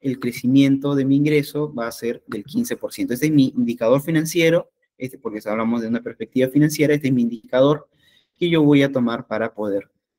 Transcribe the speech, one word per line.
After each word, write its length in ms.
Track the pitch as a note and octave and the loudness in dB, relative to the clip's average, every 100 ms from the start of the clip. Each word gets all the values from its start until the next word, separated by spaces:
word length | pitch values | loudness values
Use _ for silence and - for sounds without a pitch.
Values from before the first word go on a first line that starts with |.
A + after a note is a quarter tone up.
el 200 | C3+ B2 | -6 -4
crecimiento 760 | - - B2 C3+ C#3 C#3 C#3+ | -6 -4 2 4 4 2 0
de 100 | C#3+ | 0
mi 120 | C3+ C#3 | 2 2
ingreso 580 | D3 D3 C#3+ D3 D3+ | 2 0 0 -4 -6
va 140 | A#2 A#2 | -6 -8
a 40 | |
ser 300 | - A#2 - - | -6 -8 -8 -10
del 160 | G#2+ | -12
quince 320 | C#3 A#2+ - - | -6 -6 -4 -6
por 160 | - | -8
ciento. 200 | - F#2 | -6 -6
Este 140 | B2 D#3 | -2 2
es 60 | |
mi 200 | D3 C3 B2 | 2 2 0
indicador 440 | A#2+ A#2 A2+ C#3 | -2 0 0 0
financiero, 680 | E3 D#3+ D#3+ F3 E3 E3+ - _ _ - | 0 -2 0 2 2 2 -2 _ _ -14
este, 220 | C3 - | -12 -10
porque 220 | A#2 G#2+ | -10 -8
hablamos 380 | G#2+ G#2+ A2+ A#2 | -6 -2 -2 -2
de 60 | A2+ | -2
una 120 | A#2 | -4
perspectiva 480 | A#2 - A2+ B2+ C3 | -6 -12 -6 -2 0
financiera, 460 | C#3+ D3+ D#3 D3 | 2 2 2 0
este 140 | D3 C3+ | 0 0
es 40 | |
mi 100 | B2+ | 0
indicador 680 | A#2 A#2 - B2+ C#3 D3 - _ _ _ _ - | 0 -4 -2 2 2 2 -6 _ _ _ _ -4
que 120 | F3 | 0
yo 140 | E3 | 4
voy 220 | D3 C#3+ | 6 6
a 80 | C#3 | 4
tomar 340 | C3+ A#2 A#2 - | 0 -2 -2 -4
para 260 | G#2+ A2 | -4 -4
poder, 380 | - G#2 G2 - _ _ | -4 -4 -4 -8 _ _